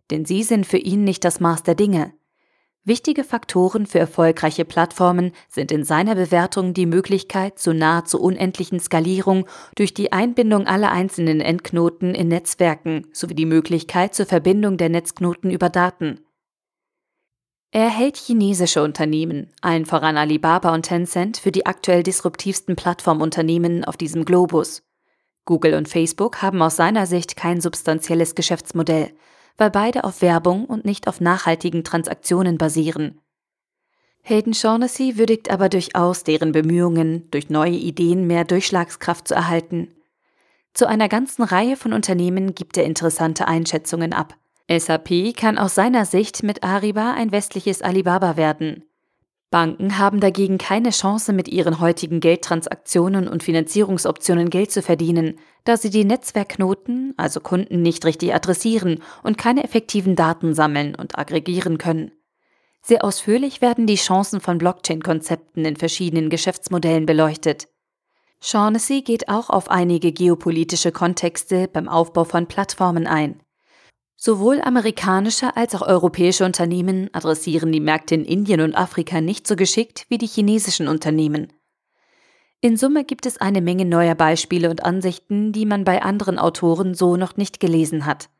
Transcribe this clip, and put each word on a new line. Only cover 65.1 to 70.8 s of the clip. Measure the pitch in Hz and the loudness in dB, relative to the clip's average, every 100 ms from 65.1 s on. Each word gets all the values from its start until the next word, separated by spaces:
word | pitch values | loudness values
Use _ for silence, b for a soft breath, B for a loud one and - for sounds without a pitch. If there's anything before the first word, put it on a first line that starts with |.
| 160 - 165 _ 165 | -4 -2 -6 _ -4
in | 156 147 | -4 -2
verschiedenen | 165 - 175 160 156 | -4 -2 -2 0 0
Geschäftsmodellen | 165 185 - - 175 165 160 156 | -2 -2 -4 -4 -2 2 2 2
beleuchtet. | 156 156 151 156 143 - _ _ _ _ _ _ _ | 4 2 2 -4 -4 -10 _ _ _ _ _ _ _
Shaughnessy | - 214 214 220 - 277 | -4 0 2 0 0 -2
geht | 262 226 - | 0 -4 -2
auch | 208 - | -4 0
auf | 190 - | -2 2
einige | 180 175 170 170 | 0 2 2 0
geopolitische | 165 180 170 175 160 165 175 | 2 2 2 0 -2 -2 0